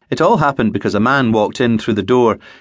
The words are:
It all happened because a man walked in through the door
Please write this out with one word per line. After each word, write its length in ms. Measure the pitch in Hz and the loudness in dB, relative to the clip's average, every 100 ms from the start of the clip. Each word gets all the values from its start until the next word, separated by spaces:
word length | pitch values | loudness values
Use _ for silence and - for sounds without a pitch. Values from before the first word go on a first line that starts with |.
| _ | _
It 120 | 139 | -2
all 160 | 165 220 | 2 2
happened 360 | 147 135 110 | 0 0 -2
because 220 | 104 107 101 | -2 -4 0
a 40 | |
man 320 | 120 139 120 | 0 0 0
walked 280 | 110 104 - | 0 0 -2
in 180 | 123 110 | -2 0
through 180 | - 110 | -2 -4
the 80 | |
door 360 | 95 127 117 98 - - | 0 2 2 0 -8 -20